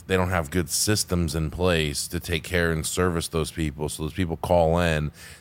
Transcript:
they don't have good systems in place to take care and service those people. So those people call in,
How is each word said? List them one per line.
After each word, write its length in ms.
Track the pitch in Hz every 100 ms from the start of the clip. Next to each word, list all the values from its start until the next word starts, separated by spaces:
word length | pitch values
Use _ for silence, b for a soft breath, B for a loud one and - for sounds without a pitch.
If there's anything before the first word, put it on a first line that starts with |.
they 100 | -
don't 140 | 92 90
have 220 | 90 71
good 180 | 90 78
systems 640 | - - 104 - 87 82
in 160 | 80 76
place 580 | 82 90 85 76 69 -
to 120 | 85
take 240 | - 82
care 280 | - 90 85
and 140 | 80
service 420 | 73 - 90 82 -
those 220 | 80 76
people. 400 | - 76 73 73
So 140 | -
those 100 | 78
people 240 | - 87 80
call 400 | - 87 80 85
in, 340 | 85 78 76 B B B